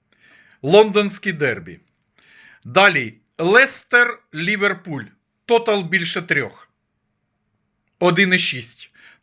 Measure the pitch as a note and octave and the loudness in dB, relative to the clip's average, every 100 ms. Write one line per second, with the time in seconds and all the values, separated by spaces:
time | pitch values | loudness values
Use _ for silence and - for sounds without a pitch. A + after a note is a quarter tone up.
0 | _ _ _ _ _ _ C3+ G3+ G#3+ G3+ | _ _ _ _ _ _ 4 6 6 2
1 | G3+ - G3+ D#3+ C#3 G2+ E2 E2+ _ _ | -2 -4 -8 -4 -4 -4 -10 -20 _ _
2 | _ _ _ _ - _ A2 D#3+ G3 D3+ | _ _ _ _ -20 _ -4 2 2 2
3 | A2+ - _ - F3 A#3 C4+ - - A#3+ | -4 -10 _ -6 2 4 2 0 -2 0
4 | A#3+ - _ D#3 E3+ G#3 G3+ F#3+ F3+ C#3 | 0 -4 _ -8 -6 -2 -2 -4 -8 -12
5 | G2+ _ _ _ - A#3 A3+ G#3 E3 F#3 | -12 _ _ _ 0 0 2 -2 -2 -4
6 | E3+ G3 F3 D3 G#2+ - _ _ _ _ | -4 -6 -4 -4 -4 -10 _ _ _ _
7 | _ _ _ _ _ _ _ _ _ - | _ _ _ _ _ _ _ _ _ -2
8 | F3 F3 F#3+ F3+ - C3 A2+ - - _ | 2 2 2 0 -2 -6 -10 -14 -20 _
9 | - _ | -20 _